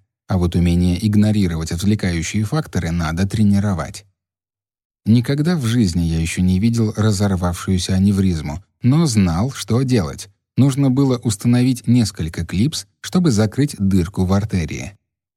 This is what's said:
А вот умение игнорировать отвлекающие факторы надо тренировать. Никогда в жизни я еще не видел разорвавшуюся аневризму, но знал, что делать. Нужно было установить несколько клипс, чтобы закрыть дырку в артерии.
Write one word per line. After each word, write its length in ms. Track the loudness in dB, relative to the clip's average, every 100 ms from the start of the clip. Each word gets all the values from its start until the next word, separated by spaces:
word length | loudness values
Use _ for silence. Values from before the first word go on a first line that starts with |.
| _ _ -4
А 100 | -2
вот 180 | 0 2
умение 500 | 2 2 2 0 0
игнорировать 680 | 2 2 2 0 -2 -6
отвлекающие 720 | -4 -2 0 -2 -4 -4 -4
факторы 480 | -2 -4 -4 -6 -4
надо 360 | -4 -4 -2 -2
тренировать. 800 | 2 2 2 0 -4 -6 -12 -20 _ _ _ _ _ _ _ _ _ 2
Никогда 520 | 2 2 -2 0 0
в 80 | 0
жизни 380 | 2 2 0
я 160 | 0 0
еще 220 | -2 0
не 180 | 0 2
видел 340 | 2 0 -2 0
разорвавшуюся 1000 | 0 0 0 0 -2 -4 -2 -2 0
аневризму, 680 | 2 2 2 0 0 -4 -10 -14 _
но 240 | 0 2 2
знал, 460 | 2 2 0 -2
что 300 | -6 -4 -2
делать. 460 | 0 0 -2 -8 -16 _ _ 0
Нужно 340 | 2 2 2
было 280 | 2 2 2
установить 720 | -2 -2 0 2 2 0 2
несколько 580 | 2 2 -2 -8 -6 -6
клипс, 420 | 0 -2 -2 -14 _
чтобы 300 | -4 0 2
закрыть 440 | 2 0 0 -2 0
дырку 460 | 0 2 0 -2 0
в 60 |
артерии. 640 | 0 0 -4 -4 -8 -12 -18 _ _ _